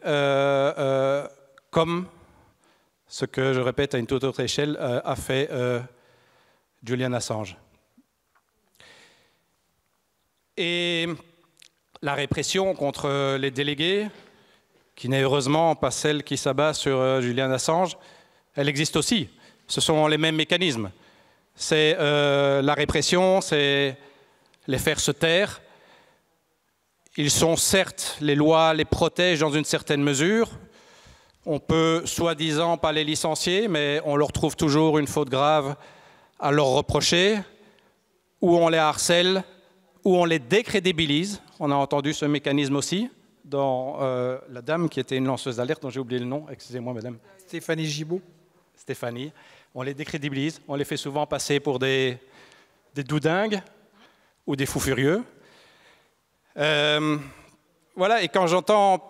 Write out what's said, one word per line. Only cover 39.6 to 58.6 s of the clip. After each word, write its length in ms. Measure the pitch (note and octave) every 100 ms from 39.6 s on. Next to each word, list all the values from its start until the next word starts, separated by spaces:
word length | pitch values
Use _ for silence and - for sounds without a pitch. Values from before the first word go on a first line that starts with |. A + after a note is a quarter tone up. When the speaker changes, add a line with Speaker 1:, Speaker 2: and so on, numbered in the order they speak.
| _ _ _ _ G3+
Speaker 1:
ou 100 | F3+
on 100 | E3+
les 140 | E3
décrédibilise. 1000 | A#2 F#3+ A#3+ G#3 F#3 D#3+ D#3+ C#3+ F#3+ G3+ - -
On 120 | D3+
a 40 | C#3+
entendu 380 | C#3 C#3+ C#3+
ce 120 | D3+ D3
mécanisme 520 | D3 D3 C#3+ C#3 C#3
aussi 320 | C3 F3+ B3 - _ _
dans, 540 | D3 C#3 C#3 B2+ C3 D3+
euh, 380 | C3+ B2+ B2 C3 -
la 120 | B2
dame 260 | A#2+ E3 E3
qui 120 | -
était 160 | B2+ C3
une 100 | C3
lanceuse 300 | B2+ - A#2
d'alerte, 240 | B2 D3+
dont 80 | C#3
j'ai 100 | A#2+
oublié 200 | B2 B2+
le 60 | B2
nom. 200 | C#3 D3+
Excusez-moi, 440 | C3 - B2 A#2+
madame. 240 | B2 A2+ A#2 _ -
Speaker 2:
Stéphanie 480 | - E3+ D#3+ D#3+ D#3
Gibault. 360 | D3 D#3 F3+ - _ _ _ _ _
Speaker 1:
Stéphanie. 560 | - C3 A#2+ A#2+ C#3+ - - - _ C3
On 60 |
les 120 | C3
décrédibilise, 680 | C#3 D3+ E3 C#3+ C3+ D3 D#3+ -
on 60 | C#3+
les 100 | C#3
fait 120 | C#3+
souvent 300 | D3 C#3 D3
passer 320 | C#3+ - C#3+
pour 200 | C#3+ B2+
des, 380 | C3 C3+ C3 A#2+ - - - - _ _ _ C#3
des 80 |
doudingues 580 | C3+ D3+ D#3 F3 A3 G#3 - _ _ _ - _ _ _ -
ou 100 | C#3
des 100 | C#3
fous 140 | C#3+
furieux. 440 | C3+ B2+ C3+ F#3+ B3 - _ _ _ _ _ _ _ _ _ _ _ -
Euh, 600 | D3+ D3+ D3 D3+ D3+ D3+ C3+ - - _ _ _ _ -
voilà, 260 | F#3 A3+
et 60 | E3+
quand 180 | G3 F3+
j'entends 560 | F3+